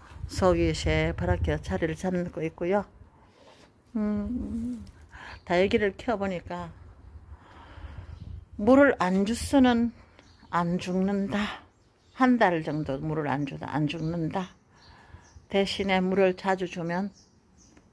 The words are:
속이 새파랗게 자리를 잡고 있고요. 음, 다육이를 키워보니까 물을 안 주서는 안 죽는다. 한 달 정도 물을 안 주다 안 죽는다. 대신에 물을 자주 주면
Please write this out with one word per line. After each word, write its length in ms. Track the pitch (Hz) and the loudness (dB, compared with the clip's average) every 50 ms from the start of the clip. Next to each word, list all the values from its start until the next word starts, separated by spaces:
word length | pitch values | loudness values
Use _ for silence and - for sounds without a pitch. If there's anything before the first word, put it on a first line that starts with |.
| - - - - - - | -20 -20 -16 -14 -12 -10
속이 460 | - - 196 185 175 170 170 165 156 | -4 2 4 4 4 4 2 0 0
새파랗게 840 | 156 - 160 156 156 156 160 170 - 175 175 180 175 - 165 147 151 - | 0 0 0 0 2 2 0 -2 -2 0 0 0 0 0 -2 -2 -4 -4
자리를 320 | - 190 175 170 160 160 | -4 -4 -2 -2 -2 -4
잡고 480 | 156 - 185 185 180 175 175 - 165 156 | -4 -4 -4 -2 -2 -4 -4 -6 -6 -6
있고요. 420 | 160 160 - 175 175 196 208 196 - - - - - _ - - _ _ _ - - - - - _ _ _ _ _ - | -6 -6 -4 -2 0 0 0 0 -2 -12 -20 -20 -20 _ -20 -20 _ _ _ -20 -20 -20 -20 -20 _ _ _ _ _ -6
음, 880 | 220 208 208 208 208 208 208 247 247 208 208 220 226 226 247 247 220 208 - - - - - - - - - - - - | -4 -2 -2 -2 -4 -4 -4 -6 -6 -6 -6 -6 -6 -6 -6 -8 -10 -12 -16 -20 -20 -20 -20 -20 -20 -18 -18 -18 -16 -4
다육이를 520 | - 180 175 190 196 233 220 208 196 190 | 0 2 4 4 4 4 2 2 0 -2
키워보니까 760 | - - - 226 190 196 196 185 165 - - 180 175 175 170 160 - - - - - - - - - - - - - - - - - - - - - - - - - - - - - - - - - - - - | -4 -4 -4 -4 -2 -2 -4 -4 -6 -8 -8 -10 -10 -10 -12 -14 -18 -20 -20 -20 -20 -20 -20 -20 -20 -20 -20 -20 -20 -20 -20 -20 -20 -20 -20 -20 -18 -16 -16 -14 -16 -16 -16 -16 -16 -14 -14 -16 -16 -16 -18 -10
물을 380 | - 208 226 262 269 285 269 - - | -2 4 6 8 8 8 6 6 4
안 280 | 175 180 190 190 202 | 2 2 2 2 2
주서는 680 | 202 233 - - - 294 277 254 247 240 233 240 233 - - - _ _ _ - - - _ - - | 2 0 -4 -4 2 4 6 6 6 6 4 2 0 -2 -8 -20 _ _ _ -20 -20 -20 _ -16 -4
안 280 | - 170 175 170 175 180 | -2 0 0 0 0 -2
죽는다. 880 | - 185 180 190 185 196 202 196 196 196 262 202 208 202 - - - - _ _ _ _ _ _ _ _ _ | -2 -2 -2 0 0 0 0 -2 -2 -2 -2 -2 -4 -4 -6 -10 -16 -20 _ _ _ _ _ _ _ _ _
한 220 | - 262 254 247 226 | 2 4 4 6 6
달 240 | 220 185 175 160 160 | 4 4 4 2 -2
정도 340 | 165 147 156 151 143 135 139 | -2 -4 -4 -2 -4 -4 -4
물을 300 | 151 160 151 156 151 139 | -2 -4 -2 -2 -2 -2
안 160 | 131 143 147 | -2 -2 -2
주다 260 | 139 156 151 - - - | -4 -6 -8 -10 -6 -2
안 120 | 147 151 | -2 -2
죽는다. 600 | 147 160 165 160 160 170 175 160 151 - 196 185 - - _ _ _ _ _ - - - - - - - - - - - - _ - | -2 -2 -4 -6 -4 -4 -4 -4 -2 -2 -4 -6 -6 -10 _ _ _ _ _ -20 -20 -20 -20 -20 -20 -20 -20 -20 -20 -20 -20 _ -2
대신에 500 | - 196 196 190 - - 196 196 190 185 | 0 0 0 0 -2 -4 0 2 2 2
물을 340 | 185 185 185 196 190 185 185 | 2 2 4 4 4 4 4
자주 320 | 185 - 196 190 185 185 | 2 0 -2 0 0 -2
주면 460 | 170 - 180 165 170 175 180 202 196 - - - _ _ _ _ _ _ _ - - _ - _ _ | -6 -6 -6 -6 -4 -2 -2 -4 -4 -8 -14 -20 _ _ _ _ _ _ _ -20 -20 _ -20 _ _